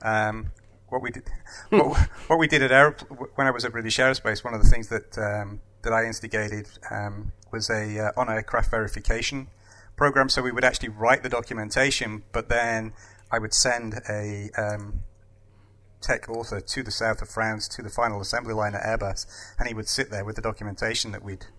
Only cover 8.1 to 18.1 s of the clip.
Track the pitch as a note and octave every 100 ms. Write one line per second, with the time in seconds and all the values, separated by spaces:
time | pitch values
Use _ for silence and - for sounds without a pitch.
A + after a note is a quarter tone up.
8.1 | - A#2+ A2 - A#2 A2 A2+ G#2 G#2 -
9.1 | A#2 - C#3 C3 - - - - - D3
10.1 | C#3 C3 C#3 B2 A#2+ B2+ - A#2+ G#2+ A2+
11.1 | C3+ B2+ A#2+ - A2+ G#2 B2+ C3+ - A#2
12.1 | G#2+ - A#2 A2 A#2+ A#2 A2+ A2 - -
13.1 | - - A2+ A2 - B2+ A#2+ A2+ A2 -
14.1 | G#2+ G#2 G#2 G#2 - G#2+ G#2 G2+ - -
15.1 | - - - - - _ _ - - -
16.1 | A#2+ - A2+ A2 G2+ - C3 B2 - A2+
17.1 | G#2 - - A2 G#2+ - - G#2 - A#2